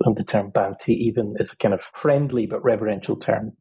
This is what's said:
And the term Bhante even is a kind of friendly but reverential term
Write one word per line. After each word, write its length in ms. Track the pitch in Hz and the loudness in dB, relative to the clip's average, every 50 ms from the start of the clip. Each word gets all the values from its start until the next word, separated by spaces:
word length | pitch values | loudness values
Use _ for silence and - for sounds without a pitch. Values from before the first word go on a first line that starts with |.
| - | 0
And 100 | 117 107 | 0 2
the 80 | 104 101 | 0 0
term 300 | - - 107 98 101 - | 0 0 0 0 0 0
Bhante 360 | 110 98 98 95 - - - | 0 0 0 -2 -4 0 0
even 460 | 117 - 117 113 107 120 107 104 107 | 0 2 0 0 0 0 -2 -2 -2
is 140 | 107 104 - | -4 -4 -4
a 60 | - | -2
kind 160 | - - 104 95 | 0 2 2 2
of 80 | 95 - - - | 0 -2 -8 -8
friendly 520 | - - 151 143 143 147 135 127 120 110 | -2 2 2 4 4 2 0 0 -2 -2
but 180 | 110 113 - - | -2 -2 0 2
reverential 540 | 123 110 104 110 107 104 - - - 107 | 2 2 2 2 -2 -2 -2 -2 -4 -4
term 340 | - - - 110 107 110 110 - _ | -2 0 0 0 0 -2 -6 -10 _